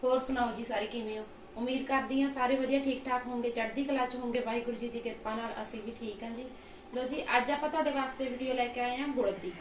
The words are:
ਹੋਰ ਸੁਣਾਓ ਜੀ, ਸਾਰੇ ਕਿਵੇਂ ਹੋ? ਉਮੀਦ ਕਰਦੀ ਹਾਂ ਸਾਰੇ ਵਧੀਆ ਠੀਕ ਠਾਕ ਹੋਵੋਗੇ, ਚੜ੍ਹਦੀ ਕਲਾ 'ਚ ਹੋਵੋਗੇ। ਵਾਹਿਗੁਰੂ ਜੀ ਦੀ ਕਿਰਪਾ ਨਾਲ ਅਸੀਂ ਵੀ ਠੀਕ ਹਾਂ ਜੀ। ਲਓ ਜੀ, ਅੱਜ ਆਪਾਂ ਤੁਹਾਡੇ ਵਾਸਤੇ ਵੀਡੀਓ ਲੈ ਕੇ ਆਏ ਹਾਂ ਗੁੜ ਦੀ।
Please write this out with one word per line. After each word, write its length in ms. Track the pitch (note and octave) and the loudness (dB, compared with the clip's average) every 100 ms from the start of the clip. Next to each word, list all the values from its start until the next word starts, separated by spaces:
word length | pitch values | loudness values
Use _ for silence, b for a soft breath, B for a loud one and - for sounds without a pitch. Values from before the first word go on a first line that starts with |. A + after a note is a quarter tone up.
ਹੋਰ 160 | B3+ B3+ | 6 4
ਸੁਣਾਓ 320 | - C4 A#3+ | 4 2 2
ਜੀ, 120 | - | 0
ਸਾਰੇ 220 | - G#3+ G#3+ | -2 -2 -2
ਕਿਵੇਂ 340 | A#3+ G#3+ G#3+ | -2 -4 -4
ਹੋ? 60 | G#3+ - - - | -8 -12 -14 -4
ਉਮੀਦ 280 | B3 C4 - | 0 0 2
ਕਰਦੀ 360 | C4+ - C4+ | 2 2 2
ਹਾਂ 80 | C#4 | 2
ਸਾਰੇ 260 | C4+ B3 C4+ | 4 4 4
ਵਧੀਆ 240 | C4 C#4 | 4 4
ਠੀਕ 260 | C4+ B3 C4 | 4 0 2
ਠਾਕ 220 | B3 B3 | 0 0
ਹੋਵੋਗੇ, 220 | B3 A#3 | -2 0
ਚੜ੍ਹਦੀ 340 | A#3 A3 B3+ | 0 -2 0
ਕਲਾ 220 | C#4 C4+ B3 | 0 2 2
'ਚ 100 | B3+ | 0
ਹੋਵੋਗੇ। 240 | A#3+ A#3+ | 0 0
ਵਾਹਿਗੁਰੂ 380 | A#3 A#3+ A#3 A3+ | 0 -2 -2 -4
ਜੀ 120 | A#3+ | -4
ਦੀ 100 | A#3 | -4
ਕਿਰਪਾ 360 | A#3 A3 G#3+ A3 | -6 -4 -4 -2
ਨਾਲ 180 | A3+ G#3+ | -4 -6
ਅਸੀਂ 200 | G#3+ A3 | -6 -6
ਵੀ 100 | G#3 A3+ | -8 -6
ਠੀਕ 240 | A3 G3+ | -8 -6
ਹਾਂ 80 | A3+ | -8
ਜੀ। 140 | A#3 B3+ B B B B A#3+ | -8 -10 B B B B -4
ਲਓ 80 | |
ਜੀ, 200 | B3+ D4 - A#3+ | -2 -2 4 4
ਅੱਜ 140 | B3 | 6
ਆਪਾਂ 180 | D4 D4+ | 2 2
ਤੁਹਾਡੇ 220 | D#4+ D4 | 2 2
ਵਾਸਤੇ 340 | C#4 C4 - C4 | 2 0 -2 -2
ਵੀਡੀਓ 280 | B3 C4 | -2 0
ਲੈ 140 | B3+ A#3+ | 2 0
ਕੇ 140 | A#3+ | 0
ਆਏ 160 | B3 B3+ | -2 0
ਹਾਂ 100 | C#4+ | -2
ਗੁੜ 220 | B3+ G#3 | 2 2
ਦੀ। 200 | G3 F#3 F3 | 0 -6 -8